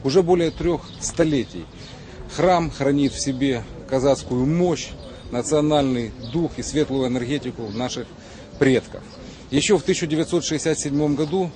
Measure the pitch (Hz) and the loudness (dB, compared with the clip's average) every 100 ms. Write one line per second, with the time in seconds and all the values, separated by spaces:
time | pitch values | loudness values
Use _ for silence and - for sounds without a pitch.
0 | 135 180 170 180 165 - 165 165 - - | 4 4 6 4 4 0 -2 -2 -4 -10
1 | - - 170 143 107 90 80 - - - | -8 0 2 2 -2 -8 -14 -16 -16 -16
2 | - - - - 170 175 165 - 139 143 | -16 -16 -12 0 4 4 2 0 0 2
3 | 139 - - 131 139 123 110 - - 135 | 2 0 -4 0 0 0 -4 -14 -4 0
4 | 135 135 - 123 131 170 180 156 - - | 2 2 0 0 2 4 2 0 -4 -12
5 | - - - 120 117 151 151 151 139 123 | -14 -16 -8 -6 0 2 4 4 4 0
6 | 117 - 113 143 165 - 117 143 147 135 | -2 -8 -6 -2 -2 -4 -4 0 0 0
7 | 127 123 123 143 127 117 113 107 123 131 | 0 0 -2 -4 -4 -8 -8 -4 -4 -6
8 | 117 - - - - - 135 127 - - | -10 -14 -18 -18 -18 2 4 4 2 -16
9 | - - - - - 135 147 190 - - | -16 -16 -16 -16 -2 0 4 4 4 0
10 | 170 156 160 175 - 156 160 151 151 143 | 0 0 2 0 0 -2 0 -2 0 0
11 | 151 143 156 180 180 | 2 2 0 0 -2